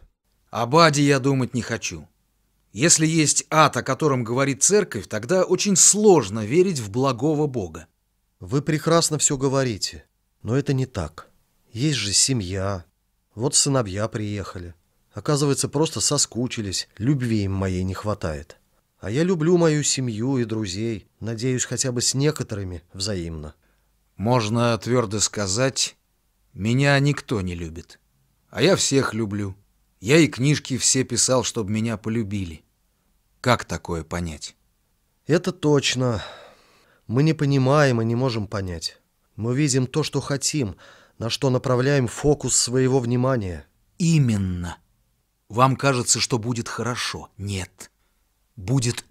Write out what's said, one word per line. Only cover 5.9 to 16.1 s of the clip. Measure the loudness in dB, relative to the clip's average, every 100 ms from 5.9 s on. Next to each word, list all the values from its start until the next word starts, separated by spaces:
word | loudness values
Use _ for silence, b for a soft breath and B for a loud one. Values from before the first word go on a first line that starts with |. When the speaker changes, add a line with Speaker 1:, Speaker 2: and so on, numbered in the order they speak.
| 6 8 6 6 -2 0
Speaker 1:
верить | 2 2 0
в | -4
благого | -2 0 0 0 0 0
Бога. | -2 -6 -10 -20 _ _ _ _ _
Speaker 2:
Вы | -4 -2
прекрасно | 0 -2 2 2 2 0
все | 0 0
говорите, | 0 0 0 -2 -6 -10 -20 _ _ _
но | -2 -2
это | 0
не | -2 -2
так. | -4 -6 -10 -20 _ _ _ _
Есть | -4 -2 -2
же | -2
семья. | 0 2 0 -2 -4 -4 -6 -10 _ _ _ _ -6
Вот | -2
сыновья | 0 2 2 0 -4 -4
приехали. | -4 -6 -6 -8 -12 -14 -18 _ _ _
Оказывается, | -10 -2 0 2 0 -2
просто | 0 -2 0
соскучились, | -2